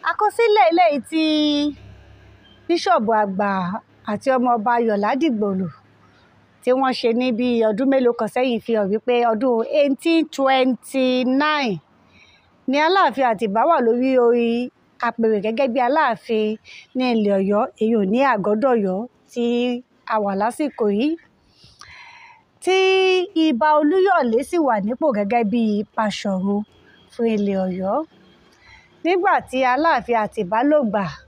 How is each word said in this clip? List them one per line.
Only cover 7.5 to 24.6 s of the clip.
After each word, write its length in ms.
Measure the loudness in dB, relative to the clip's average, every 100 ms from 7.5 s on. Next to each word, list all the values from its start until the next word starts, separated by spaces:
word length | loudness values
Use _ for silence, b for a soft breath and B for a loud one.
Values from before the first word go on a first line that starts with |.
| 0
ọdún 240 | 0 0 0
mélòó 240 | 2 2
kan 160 | 0 -4
sẹ́yìn 320 | -2 -2 -2
fi 100 | -2
hàn 140 | -2 -2
wípé 240 | -2 0 0 0
ọdún 280 | 0 0 0 0
eighteen 500 | 0 0 0 0 0 0
twenty-nine 1500 | -2 0 2 2 -2 -4 -2 0 0 0 0 0 0 -2 -4 _ _ _ b b b b _ -4
ni 100 | 0
Aláàfin 480 | 2 2 2 2 0
Àtìbà 340 | 0 -2 0
wà 120 | 2 2
lórí 320 | 2 2 2 4
orí 300 | 4 2 0 -2 -6 _ _ _
àpèrè 380 | -6 -2 -2 0
gẹ́gẹ́ 320 | -2 -2 -2
bí 80 | 0
Aláàfin 680 | 0 2 0 -2 -4 -2 -2 -6 B B B
ní 120 | -4 0
ilẹ̀ 260 | 0 0
Ọ̀yọ́, 260 | 0 0 0 -2 _
èyí 160 | 0
ò 80 | 0
ní 140 | 0 2
Àgọ́dọ̀yọ́ 720 | 2 0 0 0 2 0 0 -4 -8 _ _
tí 180 | -4 -2 0 -2 -4 -10 _
a 140 | -6 -4
wà 140 | -2
lásìkò 520 | -2 -4 -2 -6 -2 0
yìí, 220 | 0 -2 -4 _ _ _ B B B B B B B B B _ _
tí 160 | 0 2 4 4 2 2 0
Ìbà 320 | 0 0 2 2
Olúyọ̀lé 680 | 4 4 2 2 2 2 -2
sì 140 | -2
wà 180 | 0